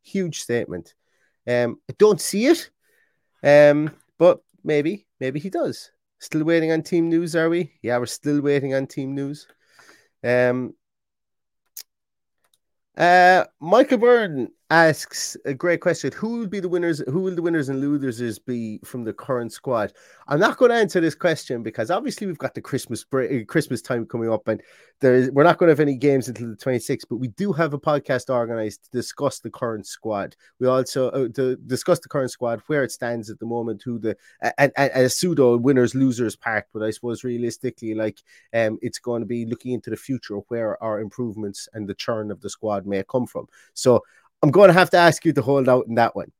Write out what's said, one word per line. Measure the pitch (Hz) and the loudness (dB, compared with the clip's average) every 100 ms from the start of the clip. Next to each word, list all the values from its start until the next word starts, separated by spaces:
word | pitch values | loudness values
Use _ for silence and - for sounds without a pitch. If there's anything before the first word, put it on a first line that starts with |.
Huge | _ 196 175 - | _ -6 -6 -8
statement. | - 120 - 87 - _ _ _ _ _ - | -4 -4 -4 -10 -12 _ _ _ _ _ -4
Um, | 123 120 - - | -2 -2 -6 -16
I | - | 2
don't | 214 185 | 4 4
see | - 196 254 | -2 0 2
it, | 339 - _ _ _ _ _ _ _ | 2 0 _ _ _ _ _ _ _
um, | 143 147 147 147 151 - _ _ | 6 8 8 6 -2 -8 _ _
but | 175 - _ _ | 4 4 _ _
maybe, | - 151 151 202 _ _ | -2 -2 -2 -6 _ _
maybe | 131 143 | -6 -6
he | 185 | -6
does. | 330 254 - - _ _ _ | -4 -4 -6 -18 _ _ _
Still | - 156 | -6 -4
waiting | 151 165 160 | 0 2 2
on | 160 | -2
team | 156 170 165 | 0 -2 0
news, | 165 170 | 0 0
are | 165 165 | -2 0
we? | 170 165 _ | -2 -4 _
Yeah, | 110 123 | -4 -4
we're | 120 | -4
still | - 147 147 | -6 -2 -2
waiting | 139 143 135 | 0 0 0
on | 135 135 | -4 -4
team | - 135 | -8 -8
news. | 139 139 147 _ _ _ _ _ _ _ _ | -8 -8 -12 _ _ _ _ _ _ _ _
Um, | 120 123 123 127 123 - _ _ _ _ _ _ _ _ _ - - _ _ _ _ _ _ _ _ _ _ - | 0 2 2 0 -6 -12 _ _ _ _ _ _ _ _ _ -20 -20 _ _ _ _ _ _ _ _ _ _ 0
uh, | 170 180 180 185 - _ | 4 6 8 6 2 _
Michael | 156 214 269 247 | 2 4 4 4
Byrne | 240 240 202 143 113 _ _ | 4 4 2 -4 -6 _ _
asks | 160 165 151 - - - - | 4 4 2 -8 -10 -10 -8
a | - | -8
great | 135 175 165 | -4 -2 0
question. | 180 160 139 | 0 -2 -6
"Who | - 214 233 | -6 -8 -6
will | 208 | -6
be | 202 | -6
the | 180 | -4
winners? | 175 170 147 131 | -2 -2 -4 -4
Who | 160 | -4
will | 190 | -4
the | 175 | -4
winners | 170 165 135 | -2 -2 -2
and | 135 | -4
losers | 143 147 135 113 120 104 | -2 -2 -4 -6 -8 -8
be | - 123 110 107 | -8 -8 -8 -12
from | - 127 | -12 -10
the | 113 | -10
current | 101 - 127 117 | -10 -6 -6 -6
squad?" | - 139 117 101 _ _ _ - | -10 -4 -4 -4 _ _ _ -4
I'm | 147 | 0
not | 220 240 | 0 2
gonna | 247 | 2
answer | 233 196 185 | 4 0 0
this | 165 | -2
question | - - 127 - 123 | -2 -2 -2 -6 -8
because | 110 113 113 | -8 -6 -4
obviously | 190 269 - | -4 -4 -8
we've | 196 156 | -10 -8
got | 127 | -10
the | - | -10
Christmas | 113 127 - 113 | -8 -8 -6 -12
break, | - 131 123 | -6 -4 -2
uh, | 131 | -4
Christmas | 104 165 143 120 | -2 -2 -2 -8
time | - 123 107 | -4 -6 -4
coming | 120 113 | -6 -2
up, | 110 - | -2 -2
and | 107 _ _ _ _ | -6 _ _ _ _
there | 131 | 4
is, | 127 127 | 4 4
we're | 139 | 4
not | 165 - | 4 6
gonna | 170 | 4
have | 143 | 4
any | 147 | 2
games | 127 143 139 123 | 2 2 2 -2
until | 110 117 | -10 -12
the | |
twenty-sixth, | 107 135 123 - 131 - | -8 -4 -4 -4 -8 -6
but | 117 | -8
we | 127 | -8
do | - 202 | -6 -4
have | 156 160 | -2 -2
a | 143 | -2
podcast | - 147 - 127 - | -2 -2 -2 -4 0
organized | 127 117 113 107 - | -2 -2 -4 -6 -8
to | _ | _
discuss | 123 - - 139 - | -8 -8 -4 -6 -4
the | - | -14
current | - 120 110 | -8 -8 -8
squad. | 95 - 110 101 92 _ _ _ | -12 -12 -6 -6 -6 _ _ _
We | |
also, | 127 131 127 139 127 | 0 0 -2 -4 -2
uh, | 135 120 | -2 -4
to | 113 131 131 | -2 -4 -4
discuss | 113 127 - 165 | -6 -6 -2 -2
the | - | -2
current | 147 127 | -6 -6
squad, | - 120 117 | -6 -6 -6
where | - 151 | -4 -2
it | 123 | -2
stands | - 120 117 107 | -6 -6 -6 -10
at | 110 | -14
the | |
moment, | 117 117 117 104 | -8 -6 -6 -8
who | 127 117 | -10 -6
the, | 110 101 _ _ | -6 -8 _ _
a-, | - - | -6 0
and, | 139 135 | 0 2
and, | 139 | 0
and | 131 | 2
a | 127 | 2
pseudo | - 180 151 127 120 | 2 -2 4 4 4
winners | 123 131 120 | 2 2 2
losers | 131 131 117 113 | 2 0 0 -4
part, | - 117 107 - | -4 -4 -6 -6
but | 107 | -6
I | 110 | -6
suppose | 104 120 110 | -6 -8 -8
realistically, | 127 120 120 - 127 - 110 | -8 -6 -6 -6 -10 -8 -8
like, | 110 110 - _ _ _ | -4 -4 -6 _ _ _
um, | 117 110 110 | -2 -2 -4
it's | 123 - | -10 -8
gonna | 123 117 | -8 -6
be | 110 120 | -6 -6
looking | 113 117 127 | -6 -8 -6
into | 120 - | -8 -8
the | |
future | 107 - 127 - 101 - | -12 -8 -10 -8 -12 -8
where | 117 110 - | -6 -6 -6
our | 110 107 | -6 -6
improvements | 107 - 120 104 104 98 - | -8 -8 -10 -8 -10 -12 -16
and | 113 101 | -12 -10
the | |
churn | 98 - 110 107 | -8 -6 -6 -8
of | 98 | -10
the | 101 | -14
squad | - 107 101 98 | -8 -6 -6 -4
may | 98 | -6
come | - 127 120 | -4 -6 -6
from. | - - _ _ | -10 -16 _ _
So | - 131 117 - _ _ _ | 0 4 4 2 _ _ _
I'm | 151 | 4
gonna | 170 196 | 8 10
have | 175 175 | 8 6
to | 175 | 6
ask | 170 156 | 6 4
you | 165 | 0
to | 143 | 0
hold | 117 139 131 | 2 2 4
out | 127 113 | 2 2
in | |
that | 113 117 | 2 2
one. | - 101 | 0 -12